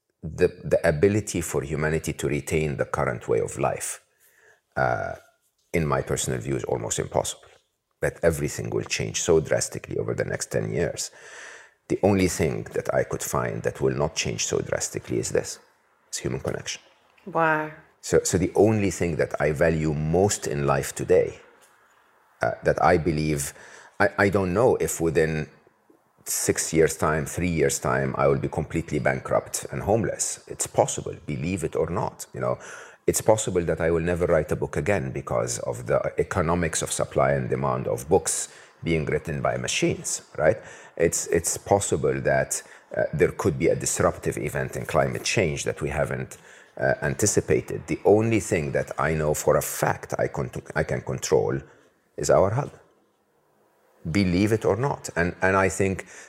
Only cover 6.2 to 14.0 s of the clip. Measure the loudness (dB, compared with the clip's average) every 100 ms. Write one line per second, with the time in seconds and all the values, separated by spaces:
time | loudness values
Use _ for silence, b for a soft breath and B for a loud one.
6.2 | -2 -4 -4 -4 -2 -4 -2 -4 -2 0
7.2 | 0 -4 -16 _ _ _ _ _ -4 2
8.2 | 2 2 -2 -4 -4 -4 -2 -4 -4 -2
9.2 | 4 4 4 0 -2 -6 -6 -4 -2 -2
10.2 | -4 -4 -4 -4 -2 0 -2 -2 -8 B
11.2 | B B B B B B -4 2 4 4
12.2 | 2 2 0 -2 -4 -4 -2 0 -2 -4
13.2 | -2 -2 -2 -2 -4 0 0 0